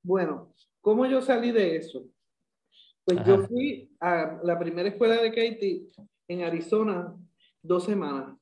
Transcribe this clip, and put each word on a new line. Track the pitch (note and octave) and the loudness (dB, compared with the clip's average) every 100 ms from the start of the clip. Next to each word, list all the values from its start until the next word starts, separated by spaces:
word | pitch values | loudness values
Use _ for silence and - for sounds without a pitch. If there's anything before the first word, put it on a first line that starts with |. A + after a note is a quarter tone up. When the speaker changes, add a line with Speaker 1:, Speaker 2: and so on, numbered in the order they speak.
Speaker 1:
Bueno, | F3 F#3+ E3 C3+ - _ _ _ | 0 0 0 -6 -12 _ _ _
¿cómo | G#3 A3 C4 | 2 4 4
yo | C4 | 2
salí | C4 A#3+ A#3+ | 2 0 2
de | A3+ F#3 D#3+ | 2 2 0
eso? | - B2+ - _ _ _ _ _ _ _ _ _ | -6 -14 -16 _ _ _ _ _ _ _ _ _
Pues | - F3+ - | -2 2 6
yo | G3 | 4
Speaker 2:
Ajá. | G3 | 4
Speaker 1:
fui | A#3+ C#4+ - - _ | -2 -2 -6 -14 _
a | F3 E3+ D#3 E3 | -2 0 -2 -4
la | F3 E3+ | -2 -2
primera | E3+ E3+ G3 | -2 -4 -4
escuela | G3 A3+ A3+ | 2 2 4
de | A3+ | 2
Katie | A3+ A3+ A3 G3+ E3+ - - G#3 _ - | 0 -2 -2 -4 -4 -10 -20 -20 _ -10
en | F3+ | -6
Arizona | F3 A#3 E3+ G#3+ G#3+ F3+ F3 - - _ _ _ | -4 -4 0 0 0 -2 -6 -14 -20 _ _ _
dos | D#3+ F3+ | -2 0
semanas. | F3+ G3+ D3+ C3+ C3 - | 0 -2 -2 -6 -8 -16